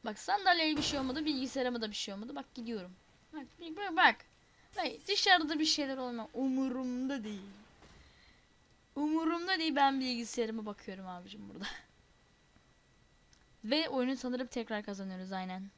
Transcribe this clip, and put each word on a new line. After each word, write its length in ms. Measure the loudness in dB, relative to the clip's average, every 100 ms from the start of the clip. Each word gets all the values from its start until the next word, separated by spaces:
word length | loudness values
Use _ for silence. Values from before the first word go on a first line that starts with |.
Bak, 140 | -6 -6
sandalyeye 580 | 0 2 4 6 4 2
bir 60 |
şey 180 | 2 0
olmadı, 240 | 0 0
bilgisayarıma 560 | 0 0 -2 0 0 0
da 100 | -4
bir 60 | -4
şey 180 | -6
olmadı. 220 | -6 -8 -10
Bak, 180 | -10
gidiyorum. 380 | -10 -6 -6 -6 -14 -20 -20 -16
Bak, 140 | -14 -14 -14
bir, 160 | -12 -6
bak, 200 | -2 6
bak. 200 | 6 6 -6 -20 _ _ -12 -4
Bak, 300 | -4 -4 -2
dışarıda 500 | 2 8 6 6 2
bir 60 |
şeyler 320 | 2 2 0 -2
olma. 320 | -4 -4 -6
Umurumda 920 | -2 0 2 0 0 -2 -2 -2 -2
değil. 260 | -4 -8 -10 -18 -20 -20 -20 -20 -20 -20 -20 -20 _ _ _ _ _ -2
Umurumda 640 | 2 2 2 0 0 2
değil. 180 | 2 6
Ben 240 | 4 4
bilgisayarıma 640 | 0 -2 -4 -2 -2 -2 -6
bakıyorum 400 | -8 -10 -10 -10
abicim 420 | -12 -12 -16 -14
burada. 160 | -10 -8 -10 -16 -20 _ _ _ _ _ -20
<laughs> 1000 | _ _ _ _ _ _ _ -20 -20 -12
Ve 240 | 0 2 4
oyunu 280 | 2 2 0
sanırım 300 | -2 -4 -4
tekrar 360 | -4 -4 -4
kazanıyoruz, 500 | -4 -8 -6 -8 -6
aynen. 380 | -4 -4 -6 -10